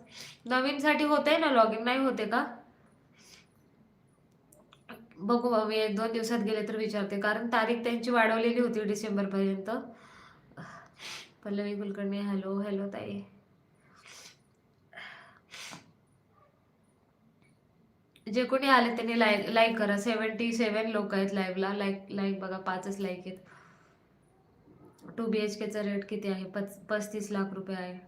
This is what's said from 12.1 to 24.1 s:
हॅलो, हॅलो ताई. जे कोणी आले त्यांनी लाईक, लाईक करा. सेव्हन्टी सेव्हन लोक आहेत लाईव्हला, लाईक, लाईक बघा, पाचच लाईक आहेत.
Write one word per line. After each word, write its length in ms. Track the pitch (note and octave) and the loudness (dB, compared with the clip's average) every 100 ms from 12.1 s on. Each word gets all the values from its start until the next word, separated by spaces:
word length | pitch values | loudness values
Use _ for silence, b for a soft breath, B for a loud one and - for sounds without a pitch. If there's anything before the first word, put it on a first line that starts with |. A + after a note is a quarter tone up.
| G3+ | -2
हॅलो, 420 | G3+ G3 F#3+ G3 | -2 -2 -2 -2
हॅलो 280 | G#3 G3 G3 | -2 -2 -4
ताई. 320 | G#3 G#3 G3+ - - _ _ _ _ B B B B B - _ _ _ _ _ B B B B B _ B B B - _ _ _ _ _ _ _ _ _ _ _ _ _ _ _ _ _ _ _ _ _ _ _ A3 | -6 -8 -8 -10 -20 _ _ _ _ B B B B B -20 _ _ _ _ _ B B B B B _ B B B -20 _ _ _ _ _ _ _ _ _ _ _ _ _ _ _ _ _ _ _ _ _ _ _ -4
जे 120 | A3+ | -2
कोणी 240 | B3 C4 C#4 | 2 2 6
आले 280 | B3+ A#3+ A#3 | 8 6 2
त्यांनी 220 | A3+ A#3 | 0 4
लाईक, 280 | G#3+ G3+ - | 6 4 4
लाईक 300 | A3+ A3+ A3+ | 6 6 4
करा. 200 | G3+ G3+ | 2 2
सेव्हन्टी 540 | A#3 G#3+ A3 G#3+ A#3 | 0 0 0 -2 -2
सेव्हन 340 | A3+ A3 G#3+ A3+ | 2 2 2 0
लोक 280 | G#3+ G3 | 0 0
आहेत 160 | G3 G3 | 0 0
लाईव्हला, 420 | G3 F#3 F#3 F#3+ | 0 -2 -2 -2
लाईक, 280 | G3+ G3 G3 G3 | 0 -2 -4 -6
लाईक 300 | G3 G3 F#3+ | -4 -2 -2
बघा, 180 | F#3+ F#3+ | -4 -6
पाचच 420 | F#3+ F#3 G3 G3 | -4 -6 -6 -4
लाईक 220 | F#3 F3+ F#3 | -4 -6 -10
आहेत. 120 | F3+ B B B B B B B | -14 B B B B B B B